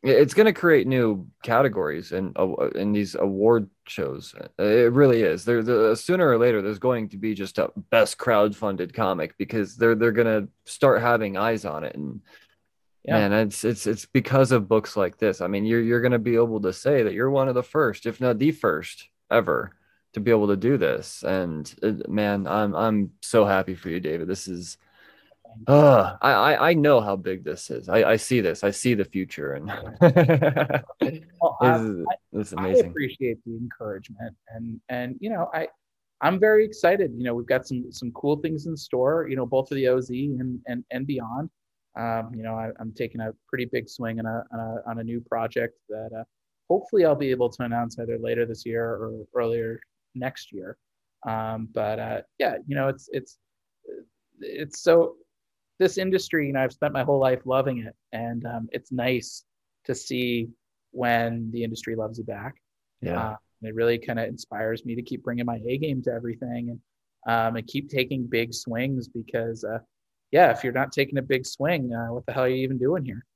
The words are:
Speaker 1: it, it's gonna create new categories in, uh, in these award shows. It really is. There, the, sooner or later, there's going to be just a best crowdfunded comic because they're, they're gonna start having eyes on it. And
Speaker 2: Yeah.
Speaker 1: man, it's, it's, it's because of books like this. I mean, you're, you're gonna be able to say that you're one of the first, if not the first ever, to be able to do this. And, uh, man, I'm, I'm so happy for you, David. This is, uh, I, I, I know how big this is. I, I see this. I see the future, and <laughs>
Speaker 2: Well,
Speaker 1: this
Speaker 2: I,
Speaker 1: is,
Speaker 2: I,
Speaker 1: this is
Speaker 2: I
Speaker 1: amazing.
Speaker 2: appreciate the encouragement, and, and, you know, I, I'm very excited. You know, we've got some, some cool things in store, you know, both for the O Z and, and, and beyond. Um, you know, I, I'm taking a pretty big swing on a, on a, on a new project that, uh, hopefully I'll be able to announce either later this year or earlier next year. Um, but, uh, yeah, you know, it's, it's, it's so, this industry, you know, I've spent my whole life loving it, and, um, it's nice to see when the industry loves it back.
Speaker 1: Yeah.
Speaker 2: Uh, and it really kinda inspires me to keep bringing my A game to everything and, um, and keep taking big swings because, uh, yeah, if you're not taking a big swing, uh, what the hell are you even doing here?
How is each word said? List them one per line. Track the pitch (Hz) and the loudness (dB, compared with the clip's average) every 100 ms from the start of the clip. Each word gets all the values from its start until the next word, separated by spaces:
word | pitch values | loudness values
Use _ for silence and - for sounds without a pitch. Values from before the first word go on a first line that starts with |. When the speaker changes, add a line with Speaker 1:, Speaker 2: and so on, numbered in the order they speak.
Speaker 1:
it, | 127 | 4
it's | 123 143 | 6 6
gonna | - 220 | 6 4
create | - 175 151 117 | 4 4 4 4
new | 131 117 101 90 _ | 2 2 2 -4 _
categories | - 117 135 98 78 76 - | 0 4 4 2 -4 -4 -6
in, | 90 95 - | -6 -4 -2
uh, | 95 - - - | -2 0 -2 -2
in | 101 | -2
these | 104 98 - | 0 -2 -2
award | 98 95 107 117 98 _ - | -2 2 4 4 2 _ -14
shows. | - 73 69 - - - - | -6 -6 -6 -14 -18 -18 -2
It | 101 110 120 | 2 6 6
really | 123 143 117 | 8 6 6
is. | 101 85 | 4 2
There, | 95 120 | 0 0
the, | 110 120 110 110 | 2 4 4 2
sooner | - 180 165 | 0 2 4
or | 117 | 4
later, | 120 110 | 4 2
there's | 98 104 | -2 -2
going | 123 120 110 | 0 0 -4
to | 98 | -6
be | 110 | -6
just | 101 95 - | -4 -6 -2
a | - - 98 | -2 -4 0
best | 117 107 - | 4 4 0
crowdfunded | - 110 107 101 107 95 90 | 2 4 4 2 -4 -4 -6
comic | - 104 90 80 _ | -2 -2 0 -4 _
because | 98 117 95 - | -6 -4 -4 2
they're, | 117 113 | 2 4
they're | 117 | 2
gonna | 110 117 110 101 _ | 4 2 2 -2 _
start | - - 139 127 | -20 2 4 4
having | 120 117 107 95 | 4 2 0 -2
eyes | 107 110 101 | 0 -2 -4
on | 76 | -8
it. | 80 - | -8 -8
And | 73 64 _ - _ _ _ _ _ _ | -10 -10 _ -20 _ _ _ _ _ _
Speaker 2:
Yeah. | - 110 101 | 0 2 4
Speaker 1:
man, | 104 110 | 4 2
it's, | - 107 | 0 -2
it's, | 107 - | -2 -2
it's | 107 - | -4 0
because | 131 - 131 131 | 0 2 4 6
of | 127 98 | 4 4
books | 110 - - | 2 2 -2
like | 95 - | -2 0
this. | 107 92 | 0 0
I | 90 | -2
mean, | 101 107 | -2 0
you're, | 117 | 2
you're | 113 120 | 2 2
gonna | 123 123 | 2 2
be | 113 117 | 2 2
able | 117 110 | 2 2
to | 107 | -2
say | 113 - 143 | -2 2 2
that | 110 | 2
you're | 95 127 | 0 0
one | 139 135 | 2 2
of | 123 | 0
the | |
first, | 123 151 135 101 113 | -2 0 0 0 -6
if | 110 | -2
not | 127 113 | 0 2
the | 139 | 0
first | 156 107 78 - - - _ _ | 2 0 0 -6 -16 -20 _ _
ever, | 113 90 67 - _ _ _ _ | 2 2 -2 -2 _ _ _ _
to | - | -6
be | 104 | 2
able | 113 104 | 4 4
to | 101 | 2
do | 113 135 | 2 2
this. | 82 57 - - | 2 0 -6 -8
And, | - 95 90 78 73 - | -2 -2 -2 -6 -10 -4
uh, | 107 107 - | -4 -2 -4
man, | 104 104 101 90 | -2 0 0 0
I'm, | 104 104 85 | 0 0 0
I'm | 113 107 98 _ | 0 0 -2 _
so | - 117 | 0 4
happy | 101 95 95 92 | 6 4 0 -6
for | 95 | -6
you, | 85 | -6
David. | 85 82 85 | -4 -6 -4
This | 95 - | -6 -8
is, | 90 87 - _ _ _ _ _ _ - 113 - | -10 -12 -18 _ _ _ _ _ _ -20 -14 6
uh, | 143 147 127 92 98 | 8 10 8 6 2
I, | 131 | 4
I, | 123 123 151 160 | 6 4 4 4
I | 170 | 4
know | 147 135 | 6 6
how | 107 98 | 4 -4
big | 90 95 | -4 -6
this | 76 80 - | -6 -10 -8
is. | 60 - | -10 0
I, | 95 98 | 4 4
I | 110 | 4
see | - 127 | 2 0
this. | 92 82 | 0 0
I | 101 | -2
see | 101 127 | -2 0
the | 113 | 0
future, | 95 95 92 - 71 | -2 -4 -6 -6 -8
and | 69 82 | -6 -8
<laughs> | - - - | -10 -10 6
Speaker 2:
Well, | 175 170 165 156 151 143 135 131 - - | 6 8 6 4 4 2 0 -2 -4 -4
Speaker 1:
this | 311 156 160 _ 170 - | -4 -4 -14 _ -2 2
Speaker 2:
I, | 127 113 | 2 4
Speaker 1:
is, | 110 95 80 | 0 -4 -6
Speaker 2:
I, | 95 _ | -8 _
Speaker 1:
this | - 104 | -8 -8
is | |
Speaker 2:
I | 85 92 | -4 2
Speaker 1:
amazing. | 95 90 | 2 2
Speaker 2:
appreciate | 82 131 - 127 113 - | -2 -8 -4 -6 -6 -10
the | 113 | -10
encouragement, | 120 - 107 98 110 104 113 - _ | -12 -10 -10 -10 -14 -14 -16 -16 _
and, | 113 117 113 _ | -14 -12 -12 _
and, | 127 123 131 | -8 -8 -8
you | 208 | -8
know, | 208 170 | -6 -4
I, | 160 160 _ _ _ _ _ | -6 -8 _ _ _ _ _
I'm | 143 190 | -2 2
very | 214 214 | 4 6
excited. | 214 214 175 196 175 117 | 4 2 2 2 0 -2
You | 123 | -4
know, | 120 | -4
we've | 117 | 0
got | 131 - | -2 -2
some, | 127 123 | -8 -8
some | - 123 | -10 -12
cool | 117 - 147 | -4 -2 0
things | 160 156 160 | -2 -6 -8
in | 156 | -10
store, | - 127 131 165 147 | -6 0 2 2 -2
you | 131 | -4
know, | 120 | -2
both | 131 135 | -2 0
for | 139 | 0
the | 131 | 2
O | 127 | 2
Z | 127 123 143 131 | 0 -4 -4 -4
and, | 131 123 - | -6 -8 -8
and, | 120 - | -10 -8
and | 127 139 | -8 -4
beyond. | 131 113 123 160 _ _ _ _ - | -6 -6 -8 -8 _ _ _ _ -8
Um, | 117 113 113 | -4 -4 -4
you | 117 | -10
know, | 113 110 | -8 -6
I, | 113 - | -8 -8
I'm | 113 | -12
taking | 104 117 117 | -8 -8 -6
a | 110 110 _ | -8 -10 _
pretty | 127 123 | -8 -4
big | 123 117 | -6 -8
swing | - 117 113 | -10 -8 -6
on | 113 | -6
a, | 113 - | -6 -8
on | 113 | -10
a, | 113 113 - | -8 -8 -8
on | 117 | -10
a | |
new | 113 120 | -8 -8
project | 117 117 113 - 117 _ _ | -6 -6 -4 -2 -4 _ _
that, | 107 110 113 | -12 -12 -14
uh, | 135 _ _ _ _ | -16 _ _ _ _
hopefully | 185 - 214 | -2 0 2
I'll | 165 | 4
be | 143 139 | 2 0
able | 127 123 | 0 -2
to | - | -2
announce | 123 117 120 - | -4 -4 -4 -8
either | 117 117 | -8 -2
later | 117 117 117 | -2 0 -2
this | 113 120 | -4 -6
year | 117 117 | -4 -4
or | 107 113 113 104 123 | -4 -8 -10 -6 -2
earlier | 117 117 113 113 _ _ _ 127 | 0 -2 -4 -8 _ _ _ -8
next | 123 - - | -8 -8 -16
year. | 98 - - _ _ _ _ - | -14 -14 -16 _ _ _ _ -8
Um, | 110 110 113 110 | -6 -4 -6 -6
but, | 110 107 110 | -4 -4 -4
uh, | 110 113 - _ | -6 -8 -10 _
yeah, | 131 123 - | -4 -4 -6
you | 139 | -2
know, | 135 | -2
it's, | 135 - | -4 -8
it's, | 139 - _ _ _ _ _ - - - _ _ _ | -10 -10 _ _ _ _ _ -18 -18 -18 _ _ _
it's | - - 147 - | -14 -10 -12 -4
so, | - 170 170 - _ _ _ _ _ _ | 4 4 4 -2 _ _ _ _ _ _
this | 185 196 | 0 0
industry, | 190 185 - 165 143 | 0 0 0 -2 -2
you | |
know, | 135 | 0
I've | 131 | -2
spent | - 147 | -2 -4
my | 135 | -2
whole | 135 139 | 0 2
life | 131 127 | 2 0
loving | 127 131 135 123 | 0 0 0 -4
it, | 110 - _ | -8 -16 _
and, | 113 117 120 120 | -10 -8 -8 -6
um, | 117 113 | -8 -8
it's | 123 _ | -10 _
nice | 127 127 127 - - _ _ _ _ - | -4 -2 -2 -4 -16 _ _ _ _ -10
to | 123 | -8
see | - 127 123 117 117 117 _ _ _ | -6 -6 -4 -4 -6 -12 _ _ _
when | - 123 117 117 117 113 | -6 0 0 0 -4 -8
the | 117 | -6
industry | 113 113 - 113 | -6 -8 -8 -6
loves | 110 117 | -6 -8
it | 110 | -10
back. | 104 110 - _ _ _ _ | -10 -12 -16 _ _ _ _
Speaker 1:
Yeah. | 131 170 | -6 -4
Speaker 2:
Uh, | 110 107 _ _ | -4 -8 _ _
and | 110 | -12
it | |
really | 110 117 120 | -2 0 0
kinda | 120 117 113 | -2 -6 -6
inspires | 113 - - 110 113 123 | -8 -12 -6 -4 -4 -8
me | 117 | -10
to | |
keep | 120 123 | -8 -10
bringing | - 120 120 | -6 -6 -4
my | 117 110 | -6 -4
A | 135 | -4
game | 156 131 | -4 -4
to | 123 | -4
everything | 117 117 117 127 120 120 | -6 -8 -8 -8 -8 -8
and, | 117 _ _ _ _ - | -12 _ _ _ _ -2
um, | 117 113 117 | 0 0 -4
and | 113 | -8
keep | 135 143 | -10 -6
taking | 139 131 135 120 | -4 -2 -4 -2
big | 117 117 | -2 -2
swings | 117 - 117 131 135 117 | -6 -8 -6 -4 -4 -8
because, | 117 113 120 117 113 | -12 -8 -6 -6 -8
uh, | 104 117 _ _ _ _ _ | -8 -10 _ _ _ _ _
yeah, | 143 170 | 6 6
if | 117 | 4
you're | 127 | -2
not | 123 131 | -2 -4
taking | - 139 139 | -2 -2 -2
a | |
big | 139 135 131 | -2 -4 -4
swing, | - 143 175 127 | -6 -4 -4 -4
uh, | 113 117 | -6 -6
what | 120 123 | -8 -8
the | |
hell | 131 | -2
are | 127 | -2
you | 131 | 0
even | 131 131 | -2 -2
doing | 127 180 | 0 -2
here? | 127 104 - | -4 -10 -14